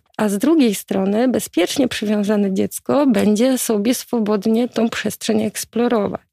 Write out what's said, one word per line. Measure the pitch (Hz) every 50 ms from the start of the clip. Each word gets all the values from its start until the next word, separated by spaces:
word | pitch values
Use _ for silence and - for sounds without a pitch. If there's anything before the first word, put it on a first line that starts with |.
| - - _
A | - 214 208
z | 196 202
drugiej | - 285 339 330 262 233 196
strony | - - - 202 190 190 196 202 214 247 262
bezpiecznie | 226 220 - - - 311 359 - - - 254 240
przywiązane | - - 220 208 214 208 202 196 220 208 202 196 190
dziecko | 196 208 202 - - - - 240 269 294
będzie | 269 226 202 202 208 214 202 240 262 262 247
sobie | - - 226 208 202 240 254
swobodnie | - - - - 240 214 202 214 208 185 220 220 226 247 226
tą | - 233 226 226
przestrzeń | - - - 214 - - - - 220 214
eksplorować. | 214 214 - - - - - 226 240 240 247 220 202 190 185 - _ _